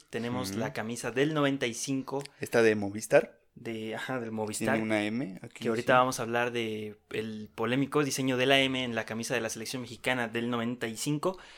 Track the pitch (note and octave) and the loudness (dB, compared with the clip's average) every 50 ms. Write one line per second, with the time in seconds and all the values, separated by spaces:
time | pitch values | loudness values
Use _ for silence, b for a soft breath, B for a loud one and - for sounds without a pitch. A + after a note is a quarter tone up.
0 | _ _ - A#2 A2+ A#2+ B2 B2+ B2+ F#2+ G2 A2 A2+ A2 - A#2 G#2+ A2+ A#2+ - | _ _ -8 -6 -4 -4 -4 -4 -4 -4 -4 -4 -4 -4 -4 -6 -6 -6 -6 -6
1 | - B2 A2+ B2+ C#3+ D#3 D#3 D3+ C#3+ C#3 C#3 C3+ C3 A#2+ A2+ - - C#3 C3+ C3+ | -6 -2 2 2 2 2 2 2 2 2 2 0 -2 -4 -4 -4 -4 -2 -2 -2
2 | C3 - C3+ C#3 C#3+ - _ - C#3+ - - A#2+ A2+ A2 G#2+ G#2+ G2+ G2 G2+ G#2+ | -4 -4 -6 -6 -6 -8 _ -10 -4 0 4 6 6 6 6 4 0 -4 -4 -6
3 | - - C#3 D3 - - - _ _ _ - C#3+ B2+ A#2 A2+ A2 A2 A2 A2 A2 | 2 4 6 6 6 4 -4 _ _ _ -20 -12 -10 -8 -6 -6 -6 -6 -6 -6
4 | - - C3 B2+ A#2 A2+ A2 A2 G#2+ G#2 G#2+ - A2+ A#2 C3 A2 A2 A2 A2 G#2+ | -6 -4 -4 -4 -4 -4 -4 -4 -4 -4 -4 -2 0 0 2 0 2 2 2 2
5 | G#2 G#2+ A2 A#2+ D3 F#3+ F#3 - - A#2+ - - A#2+ B2 A2+ A#2 A#2+ - C3 B2+ | 2 0 0 -2 -4 -6 -8 -12 -14 -16 -10 -4 -2 -2 0 2 4 6 6 6
6 | B2+ B2+ B2 - A#2+ A2+ A#2 A#2+ A#2+ B2 A#2+ A#2+ A2+ A2 G#2+ G#2+ G#2+ G#2+ G2+ - | 6 4 2 -2 -2 -2 0 0 0 0 0 -2 -2 -2 -4 -6 -6 -10 -12 -14
7 | _ - - A2 A2 A2 G#2+ G#2+ G#2+ - _ - A2+ A2+ B2 C#3 C#3 C3+ - D3+ | _ -8 -6 -6 -4 -6 -8 -10 -12 -12 _ -2 0 0 2 2 2 2 2 2
8 | D3+ C3+ - D3 C3 C3+ B2+ B2 B2+ C3+ C#3 C3+ C3+ C3 C3 B2+ B2+ A#2+ A#2 A2+ | 2 2 0 0 0 0 2 2 4 6 6 6 4 4 2 -2 -2 -2 -2 -2
9 | G#2+ - A2 A2+ A#2 - C3+ A#2 A2+ A2 - A2 A2 - - B2+ A#2+ A2+ A2+ - | -2 -4 -4 -6 -4 -2 -2 -2 -2 -2 -4 -6 -8 -6 -6 -6 -8 -10 -10 -4
10 | - B2+ B2+ B2+ A#2 A2 A2 A#2 A#2 A#2+ B2 A#2 A#2 A#2 B2 A#2+ A#2 A2+ A2 G#2+ | -2 0 0 0 0 -2 -2 -2 0 0 0 0 0 -2 -2 -2 -4 -4 -4 -2
11 | - D3 D3 D3 - F#3 F#3+ B B B B | 0 0 0 2 0 -2 -2 B B B B